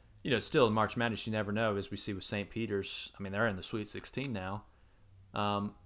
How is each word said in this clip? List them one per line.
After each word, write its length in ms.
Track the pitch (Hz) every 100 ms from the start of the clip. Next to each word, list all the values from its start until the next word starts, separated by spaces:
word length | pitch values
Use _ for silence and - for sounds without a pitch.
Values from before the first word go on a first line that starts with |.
| - -
you 80 | -
know, 80 | 117
still 260 | - 160 113
in 60 |
March 240 | 107 104 -
Madness, 320 | 117 101 113
you 40 |
never 200 | 107 104
know, 240 | 104 113 101
as 120 | 95
we 80 | 101
see 160 | -
with 120 | 98
Saint 260 | - 104 98
Peter's. 600 | 113 113 101 95 - - -
I 60 |
mean, 100 | 98
they're 140 | 101 113
in 80 |
the 80 | 92
Sweet 240 | - 110 104
sixteen 460 | 98 - - 135
now. 320 | 104 92 104 - - - - - - -
Um, 440 | - 104 101 104 -